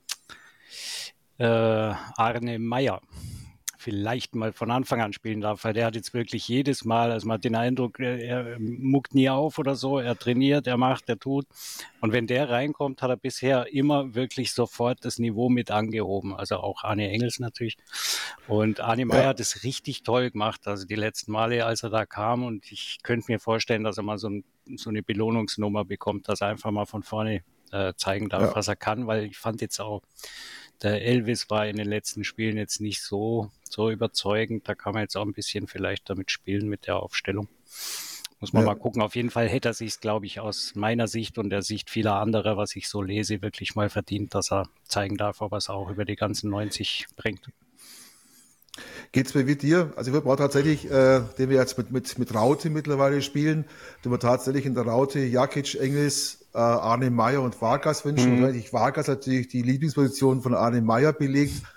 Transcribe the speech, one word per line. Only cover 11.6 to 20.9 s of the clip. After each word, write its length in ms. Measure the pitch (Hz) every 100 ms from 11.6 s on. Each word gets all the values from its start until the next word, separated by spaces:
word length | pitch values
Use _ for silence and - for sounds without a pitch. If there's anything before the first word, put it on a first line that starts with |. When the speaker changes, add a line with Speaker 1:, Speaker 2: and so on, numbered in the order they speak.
| - - - -
Speaker 1:
Und 120 | 110
wenn 160 | 120 113
der 200 | 127 143
reinkommt, 540 | 120 147 151 143 131
hat 80 | 131
er 60 | 123
bisher 580 | 131 - 127 131 120
immer 400 | 139 147 143 135
wirklich 380 | 113 127 - 120
sofort 520 | - 117 - 120 127
das 140 | 127 -
Niveau 300 | 117 107 127
mit 240 | 123 113
angehoben. 600 | 107 110 110 92 98 95
Also 260 | 92 101 95
auch 260 | 101 -
Arne 260 | - 104 104
Engels 300 | 104 120 -
natürlich. 360 | 123 - 117 - - - - - - - -
Und 320 | 107 107 104
Arne 220 | 117 113
Speaker 2:
Ja. 60 | 120
Speaker 1:
Meyer 200 | 123 131
hat 140 | 131
es 240 | 113 -
richtig 400 | 123 - - 127
toll 260 | - 123 123
gemacht, 380 | 104 110 - -
also 180 | 101
die 80 | 92